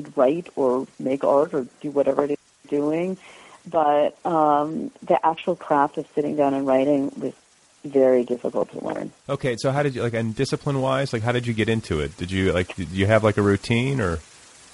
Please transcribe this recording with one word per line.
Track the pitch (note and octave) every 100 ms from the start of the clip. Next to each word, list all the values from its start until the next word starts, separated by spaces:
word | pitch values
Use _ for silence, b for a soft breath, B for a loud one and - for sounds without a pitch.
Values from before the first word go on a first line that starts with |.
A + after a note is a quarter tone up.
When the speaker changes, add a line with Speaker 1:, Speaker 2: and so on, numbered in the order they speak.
| D3 -
Speaker 1:
write | C3 E3 F3+ -
or | C3+ B2 C3+ -
make | C#3+ C3+
art | C3+ C#3 E3
or | E3 B2 -
do | D3
whatever | C#3+ C#3 C#3
it | C#3+
is | C#3+ _ _ -
you're | C#3+
doing. | D3 D#3 F3+ F#3 B B B B -
But, | E3 D3+ D3 D3 - F3
um, | E3 D3+ D3 D3+ D#3+ - -
the | - F3+ D#3+
actual | E3 - E3+
craft | - D3 C#3+ -
of | C#3+
sitting | - D3 D3+
down | C#3
and | C#3 C#3
writing | C3 C#3 C#3+ C#3+ -
was | C#3 - _ _ _ _ D3
very | C#3 C3 B2+ A#2+
difficult | A#2+ A#2 A2+ -
to | -
learn. | G#2+ G2+ G#2 - -
Speaker 2:
Okay, | C#3 C3+ A#2
so | C3+
how | C#3
did | D3 A#2+
you, |
like, | A#2
and | A2+ A2+ G#2+
discipline-wise, | C3+ D3 D3 C#3 C3 C3 C#3
like, | A#2
how | A#2
did | B2 A#2+
you |
get | A2 G#2+
into | A2+ - D#2+
it? | C#2+ -
Did | F2
you, | F#2+ F#2+
like, | E2+ F#2 -
did | E2
you | F#2+ G2
have, | A2
like, | G#2+ G#2
a |
routine | G2+ G2 - A#2 C3 C#3
or? | F#2+ E2 - - - - -